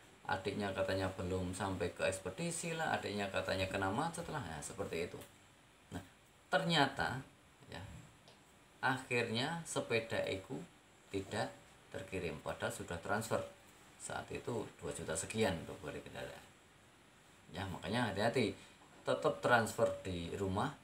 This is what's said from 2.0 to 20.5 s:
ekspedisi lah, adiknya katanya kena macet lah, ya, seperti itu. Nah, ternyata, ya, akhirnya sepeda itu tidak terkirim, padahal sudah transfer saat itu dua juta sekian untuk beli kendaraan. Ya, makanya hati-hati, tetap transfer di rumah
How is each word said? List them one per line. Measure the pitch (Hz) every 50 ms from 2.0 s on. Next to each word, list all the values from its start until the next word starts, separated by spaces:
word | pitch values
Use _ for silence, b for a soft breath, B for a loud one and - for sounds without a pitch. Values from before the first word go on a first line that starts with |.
ekspedisi | 80 - - - - 92 - - 170 170 165 - - 165 160
lah, | 160 160 - 104 -
adiknya | - 98 101 101 101 98
katanya | - 95 - 95 95 95 95 -
kena | - 101 95 95 104
macet | 131 165 170 170 175 170
lah, | - 156 143
ya, | 104 82 78 76
seperti | - - - 95 95 - 90 82 87
itu. | - - - - - - - - - - - - - - - - - 87
Nah, | 90 - - - - - - - - - -
ternyata, | 185 175 170 170 165 147 135 - - - 82 80 117 131 - - - - - - - - - -
ya, | - 85 95 - - - - - - - - - - - - - - - - - - -
akhirnya | 123 131 131 127 - - 123 120 113 107 110 120 135 156 170 165
sepeda | 165 - - 139 - - 117 113 - - 107 - -
itu | 98 - - - - 139 165 175 - - - - - - - - - 101
tidak | 95 95 - 104 110 139 - - - - - - - - - -
terkirim, | - - - 92 90 87 82 76 71
padahal | - 78 82 - 107 110 -
sudah | - 92 - 87 82
transfer | - - 101 110 113 - 110 - - - - - - - - - - - - -
saat | - - - - - - 80
itu | - - - 120 104 - - - -
dua | 87 73
juta | 71 - 82 80 80
sekian | 73 - - - 113 110 - 85 80
untuk | - - 69 -
beli | 76 71 73 73
kendaraan. | - - - 71 71 - - - - - - - - - - - - - - - - - - - - - - - - - -
Ya, | 95 98 95
makanya | 80 - - 87 110 123 123 104
hati-hati, | 92 101 110 120 - 127 110 - B B B B B - - - - - -
tetap | 135 127 - - 143 - -
transfer | - 120 120 117 110 101 - 120 117 - - -
di | - 95 87 85 82 82 85
rumah | 98 98 95